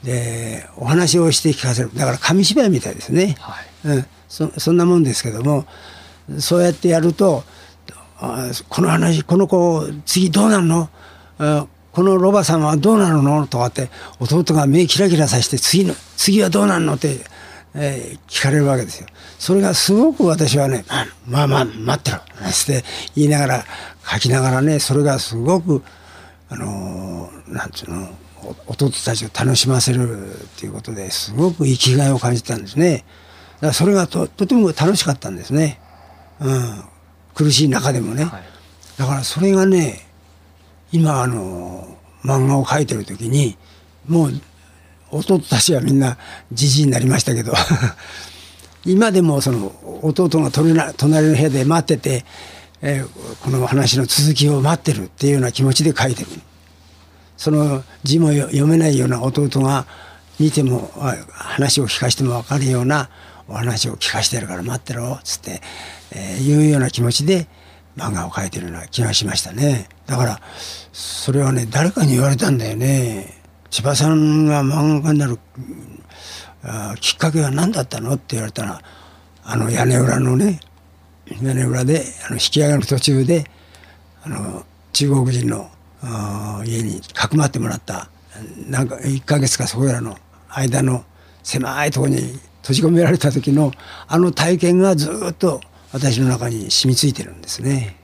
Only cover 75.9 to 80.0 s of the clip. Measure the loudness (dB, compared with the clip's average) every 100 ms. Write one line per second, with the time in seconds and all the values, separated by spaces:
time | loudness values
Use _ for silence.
75.9 | -20 -20 -20 -18 -18 -20 -18 -12 -10 -10
76.9 | -6 -6 0 0 2 0 0 0 0 -4
77.9 | -6 -4 -4 -4 -6 -6 -8 -8 -10 -16
78.9 | -20 -20 -20 _ _ -6 -4 -2 0 2
79.9 | 2